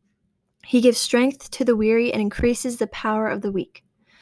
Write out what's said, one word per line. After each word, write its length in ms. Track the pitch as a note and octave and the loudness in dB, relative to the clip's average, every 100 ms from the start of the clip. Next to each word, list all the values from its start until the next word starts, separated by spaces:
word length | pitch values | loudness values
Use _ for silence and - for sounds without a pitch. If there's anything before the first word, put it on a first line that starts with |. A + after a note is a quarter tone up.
| _ _ _ _ _ _ | _ _ _ _ _ _
He 160 | - B3 | 0 4
gives 180 | B3 A#3 | 4 4
strength 520 | - A#3+ C4 C#4 - | 0 2 0 -2 -14
to 120 | - | -4
the 120 | B3 A3 | 0 2
weary 360 | G#3+ A3+ A#3+ | 2 2 0
and 80 | A3 | -2
increases 580 | G#3 - A#3+ A#3+ B3+ A#3 | -4 0 0 0 -4 -4
the 80 | G#3 | -6
power 400 | - A3 G#3+ A3 | -4 -4 -2 -2
of 120 | G3+ | -4
the 120 | G3+ | -4
weak. 320 | F#3+ - - _ _ _ _ | -6 -8 -14 _ _ _ _